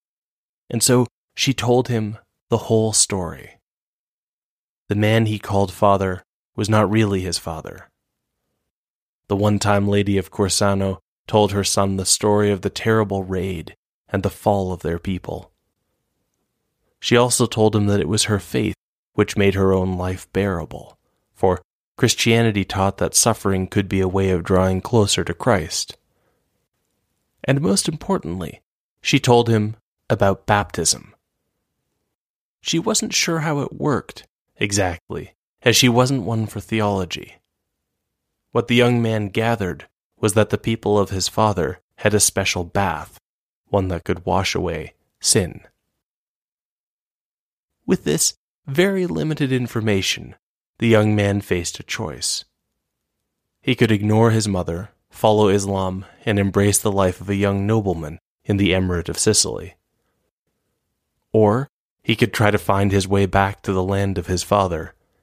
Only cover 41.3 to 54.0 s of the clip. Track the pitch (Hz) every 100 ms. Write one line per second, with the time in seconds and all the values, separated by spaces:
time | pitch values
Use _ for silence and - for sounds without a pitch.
41.3 | - 110 92 73 - _ - 107 104 -
42.3 | - 95 95 87 101 98 76 - - _
43.3 | _ _ _ _ 101 95 87 - 87 87
44.3 | 90 95 90 87 80 - - _ _ -
45.3 | 113 87 - - _ _ _ _ _ _
46.3 | _ _ _ _ _ _ _ _ _ _
47.3 | _ _ _ _ _ - 185 - 151 -
48.3 | - _ _ - 139 196 190 180 160 156
49.3 | 151 139 131 120 117 107 98 92 - 62
50.3 | - _ _ _ _ 117 110 107 107 101
51.3 | 101 - 90 87 - - - 92 64 -
52.3 | - - _ _ _ _ _ _ _ _
53.3 | _ _ _ - 123 113 107